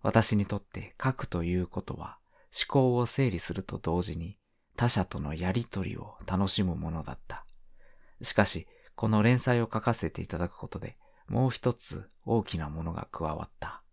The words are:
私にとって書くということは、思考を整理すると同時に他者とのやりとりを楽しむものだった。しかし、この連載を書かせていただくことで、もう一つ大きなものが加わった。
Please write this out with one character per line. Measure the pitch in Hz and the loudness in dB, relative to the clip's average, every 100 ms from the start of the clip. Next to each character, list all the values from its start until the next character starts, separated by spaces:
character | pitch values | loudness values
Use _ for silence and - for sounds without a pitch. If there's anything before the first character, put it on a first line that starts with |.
私 | 123 135 - 104 | 6 4 6 4
に | 101 | 2
と | 101 | -4
っ | |
て | - - 95 - | -6 -12 -12 -4
書 | 165 | -4
く | - - | -2 -4
と | 87 | -2
い | 85 90 | 0 0
う | 180 | 0
こ | - | -6
と | - - | -6 -10
は、 | - - _ _ _ - | -10 -14 _ _ _ -4
思 | - | 2
考 | 143 131 123 | 4 4 4
を | 120 | 2
整 | - 131 | 2 2
理 | 87 | 0
す | - | -4
る | - | -6
と | - - | -6 -6
同 | - 85 | 0 0
時 | 87 80 | 0 -4
に | 85 - _ _ _ - | -8 -12 _ _ _ 0
他 | 120 | 2
者 | - 92 | 2 0
と | - | -4
の | 73 | -6
や | 78 90 | -2 0
り | 107 117 | -2 -2
と | 98 | -6
り | 90 - | -6 -8
を | - - - | -12 -14 -4
楽 | 92 95 | 0 0
し | - | 2
む | 92 80 | 0 0
も | 80 | -4
の | 80 | -6
だ | 76 | -6
っ | - - | -10 -12
た。 | - - - - - - - - - | -12 -12 -20 -20 -20 -20 -20 -20 -6
し | - | 2
か | - 101 | 4 4
し、 | 87 - - - - | 2 -8 -20 -20 -2
こ | 110 | 2
の | 107 | 6
連 | 110 123 | 6 6
載 | 131 120 | 4 2
を | 113 | 2
書 | 110 | 0
か | 123 | 0
せ | 113 - | 0 -2
て | - | -4
い | 127 | -6
た | - | -2
だ | 87 | -4
く | - | -4
こ | - | -10
と | - | -8
で、 | - - - - - | -10 -14 -20 -20 -4
も | 107 127 | 0 0
う | |
一 | - 127 | 2 -2
つ | - - - - - - | -2 -8 -10 -12 -14 0
大 | 113 | 0
き | - 82 | 0 -4
な | 76 | -4
も | 78 | -6
の | 82 | -6
が | - - | -6 -10
加 | - 80 | -6 -4
わ | - - | -4 -8
っ | - | -8
た。 | - - _ | -10 -10 _